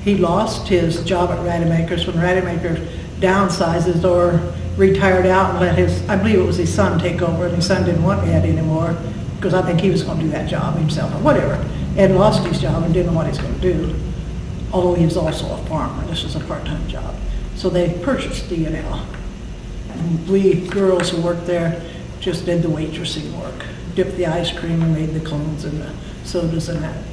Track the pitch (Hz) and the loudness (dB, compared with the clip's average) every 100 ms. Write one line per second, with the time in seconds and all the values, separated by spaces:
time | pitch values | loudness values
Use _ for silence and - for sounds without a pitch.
0 | 202 190 175 180 226 - - 180 170 165 | 2 2 4 2 0 -2 0 2 2 0
1 | - 185 175 170 170 170 170 165 165 170 | 0 0 0 0 -2 0 2 2 0 -2
2 | 180 170 175 190 180 170 170 160 - - | -2 0 2 2 0 -2 -2 -2 -4 -8
3 | - - 190 196 190 170 170 165 165 165 | -10 0 2 4 2 2 0 2 2 2
4 | 180 175 175 165 - - - - 190 190 | 4 6 4 4 0 -4 -4 4 4 6
5 | 196 185 185 185 185 - 180 170 175 - | 4 4 4 4 4 2 2 4 4 2
6 | - 196 208 196 175 - 165 - 190 170 | 0 2 4 4 4 2 0 2 2 2
7 | 202 - 175 - 180 175 185 190 180 170 | 0 0 0 0 0 0 2 2 2 2
8 | 165 196 165 175 160 156 160 160 165 165 | 2 2 2 4 4 2 2 0 0 -2
9 | - - - - 190 180 175 170 196 160 | -4 -6 -8 -4 0 2 2 2 4 2
10 | - 160 160 131 - 165 - - 156 - | 0 -2 -2 -2 -2 -2 0 0 0 0
11 | - - 302 233 - - - - - - | -2 0 2 4 2 -2 -2 -4 -4 4
12 | 190 185 208 202 175 160 160 156 170 175 | 4 6 4 4 0 0 0 0 2 2
13 | 170 165 147 139 - - 185 160 165 - | 2 0 0 -2 -4 0 0 0 -2 -4
14 | - - - - - - - 185 180 175 | -4 -6 -6 -8 -8 -8 -4 0 2 4
15 | 165 180 160 151 156 - - 156 - - | 4 2 0 -2 -4 -6 -4 -4 -4 -4
16 | - 165 - 156 143 147 - 143 - - | -6 -4 -4 -6 -6 -6 -6 -6 -4 -6
17 | - - - - - - 180 175 175 170 | -6 -6 -4 -4 -6 -4 0 2 0 0
18 | - 262 - - - 170 156 165 - - | -2 -2 -2 -6 -6 -4 -2 -4 -4 -6
19 | - - - - - - - - - - | -6 -10 -10 -10 -12 -12 -12 -12 -10 -6
20 | 170 165 165 196 190 170 - 202 190 180 | -2 -2 2 4 4 4 0 0 4 4
21 | 170 165 170 170 - 175 165 165 - - | 2 0 -2 -2 -2 -2 0 -4 -8 -12
22 | - - - 170 - 170 165 151 156 - | -14 -8 -4 -4 0 0 0 -2 -4 -6
23 | - 156 151 - 110 - - - - - | -6 -6 -8 -10 -10 -10 -12 -12 -8 -2
24 | 185 - 170 165 - - 165 165 165 156 | -2 0 -2 -2 -4 -4 -2 0 2 0
25 | 160 156 156 147 156 151 160 151 165 - | -2 -4 -4 -6 -4 -6 -6 -8 -8 -12
26 | - - - 175 165 160 156 160 151 120 | -12 -12 -6 -4 -2 -2 -4 -4 -6 -8
27 | - | -10